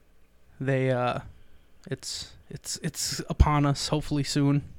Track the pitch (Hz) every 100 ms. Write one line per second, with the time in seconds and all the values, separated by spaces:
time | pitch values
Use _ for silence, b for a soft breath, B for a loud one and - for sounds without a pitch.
0 | _ - - - - - 131 135 131 127
1 | 123 - - - - - - - - -
2 | - - - - - 147 - - 170 -
3 | - 139 - - - 147 143 139 - 151
4 | - 147 135 147 139 143 -